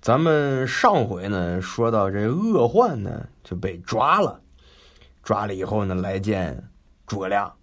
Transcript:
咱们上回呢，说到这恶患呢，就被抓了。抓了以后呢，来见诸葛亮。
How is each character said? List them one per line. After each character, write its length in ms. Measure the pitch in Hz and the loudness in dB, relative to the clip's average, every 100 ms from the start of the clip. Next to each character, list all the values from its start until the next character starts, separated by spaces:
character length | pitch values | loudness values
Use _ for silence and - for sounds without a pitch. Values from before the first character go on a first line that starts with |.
咱 200 | - 127 | 2 2
们 480 | 165 156 143 131 127 | 4 2 2 -2 -2
上 360 | - 247 196 | 2 4 4
回 240 | 113 90 98 | 0 -4 -4
呢， 320 | 101 87 90 | -2 -2 -2
说 300 | 92 - 117 | -6 0 2
到 180 | 110 98 | 2 2
这 220 | 101 107 | 0 -2
恶 360 | 147 220 190 120 | 0 0 2 4
患 340 | 156 240 131 | 4 2 0
呢， 240 | 98 76 - - | -6 -8 -12 -18
就 140 | - 90 | -10 -6
被 200 | 95 87 | -6 -8
抓 420 | - 113 135 190 | -4 0 2 4
了。 200 | 196 - _ - - - - - - _ | 2 -4 _ -20 -20 -20 -20 -20 -20 _
抓 200 | - 101 | -2 -2
了 80 | 107 95 | -2 -4
以 80 | |
后 200 | 92 107 | -2 -2
呢， 120 | 98 92 | 0 -2
来 200 | 98 98 | -2 -4
见 460 | 101 101 87 62 - _ _ _ - | -2 -2 -2 -6 -14 _ _ _ -10
诸 100 | 101 | -6
葛 80 | 95 | -2
亮。 260 | 101 98 - | -2 -4 -10